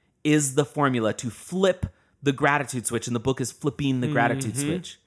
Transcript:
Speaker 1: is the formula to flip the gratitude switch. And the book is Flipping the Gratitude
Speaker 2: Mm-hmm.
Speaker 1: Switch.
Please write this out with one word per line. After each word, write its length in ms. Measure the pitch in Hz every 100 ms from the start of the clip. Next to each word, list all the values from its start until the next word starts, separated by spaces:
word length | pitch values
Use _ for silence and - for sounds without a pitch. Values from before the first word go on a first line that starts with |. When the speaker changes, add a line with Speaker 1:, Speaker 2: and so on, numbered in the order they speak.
| _ _
Speaker 1:
is 300 | 151 151 143 135
the 80 |
formula 480 | 143 151 143 123 107
to 160 | 101 123
flip 560 | - - 180 190 180 - - _ _
the 100 | 135
gratitude 540 | 131 147 143 127 127 107
switch. 200 | 117 123
And 100 | 120
the 40 |
book 200 | 120 131
is 100 | 123
Flipping 500 | - 139 - 143 127
the 80 | 127
Gratitude 460 | 143 117 131 127
Speaker 2:
Mm-hmm. 140 | 117 143
Speaker 1:
Switch. 320 | 180 - -